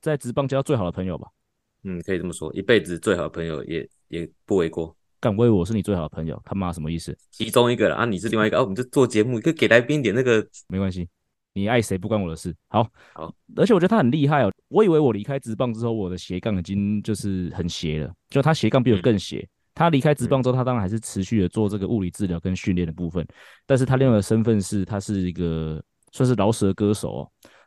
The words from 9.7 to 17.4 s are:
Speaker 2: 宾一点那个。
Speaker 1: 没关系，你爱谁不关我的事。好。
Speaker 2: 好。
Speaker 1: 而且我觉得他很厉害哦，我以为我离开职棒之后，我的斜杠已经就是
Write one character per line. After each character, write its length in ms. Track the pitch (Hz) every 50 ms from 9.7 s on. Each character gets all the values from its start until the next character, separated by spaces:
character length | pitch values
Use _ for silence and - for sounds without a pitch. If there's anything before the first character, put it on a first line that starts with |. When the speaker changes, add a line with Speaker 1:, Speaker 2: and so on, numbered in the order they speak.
| 113 120
Speaker 2:
宾 200 | 113 123 151 151
一 20 |
点 140 | 123 120 104
那 80 | 123 127
个。 200 | 123 113 107 101 - - - -
Speaker 1:
没 120 | - 92 95
关 120 | 98 95
系， 160 | 90 92 85 - _ _ _ _ _ _ _ _ -
你 140 | 98 101
爱 120 | 107 123 120
谁 160 | 107 - 117
不 120 | 90 95
关 120 | 104 110 107
我 80 | 95
的 80 | 82 80
事。 200 | 78 - 90 78 - _ _
好。 180 | - 107 120 - _ _ - _ -
Speaker 2:
好。 180 | 78 80 82 - _ _ - -
Speaker 1:
而 80 | - 170
且 60 | 202
我 80 | 226 175
觉 40 | 170
得 40 |
他 120 | 185 226 220
很 100 | 147 117
厉 180 | 139 165 139
害 140 | 139 156 143
哦， 100 | 120 95 - _ _
我 160 | - 135 196 220
以 40 |
为 100 | 185 160
我 160 | 156 151 127 104
离 100 | 101 101
开 160 | - 139 131
职 160 | - 117 110
棒 160 | - 131 123
之 140 | 110 110 120
后， 60 | 117 113
我 160 | 110 98 87
的 80 | 92
斜 220 | 87 - - 92 90
杠 180 | - 113 104
已 40 | 92 82
经 360 | 87 98 101 101 101 107 104 -
就 100 | - 107
是 400 | - - 101 95 92